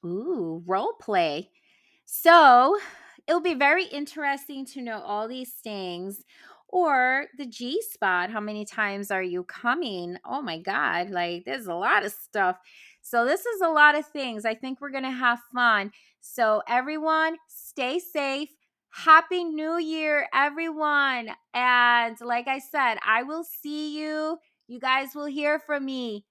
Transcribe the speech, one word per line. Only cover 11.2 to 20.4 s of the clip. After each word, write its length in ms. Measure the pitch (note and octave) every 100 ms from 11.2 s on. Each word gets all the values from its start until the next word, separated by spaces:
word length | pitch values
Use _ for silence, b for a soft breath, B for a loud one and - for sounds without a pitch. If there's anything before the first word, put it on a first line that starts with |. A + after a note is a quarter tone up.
| F3 F3 G#3
there's 220 | C4+ G#3
a 80 | E3+
lot 280 | G#3+ G#3
of 80 | G3+
stuff. 460 | - - G#3+ F#3 F#3 B B B B
So 240 | - A#3+ A#3+
this 200 | F#4 A#4+
is 160 | G#4
a 80 | F4
lot 260 | D4+ D4 D4
of 120 | D4+
things. 360 | D4 C4 A3
I 120 | A3 A3+
think 260 | C4 C4
we're 80 | C#4+
gonna 220 | C4+ C4
have 280 | B3+ B3+ A#3+ -
fun. 380 | B3+ A#3+ G#3 G3+ b b b
So 440 | - - A3 G#3+ -
everyone, 680 | A#3+ C4 D#4 D#4 D#4 D#4+ E4 _
stay 520 | - - - B3+ E4
safe. 500 | - D4+ C#4 C4+ D4 _ _ _ _
Happy 540 | - - D#4+ E4 F4+
New 340 | E4+ D4+ D#4 E4+
Year, 500 | D#4 D#4+ D#4 D4 -
everyone. 960 | -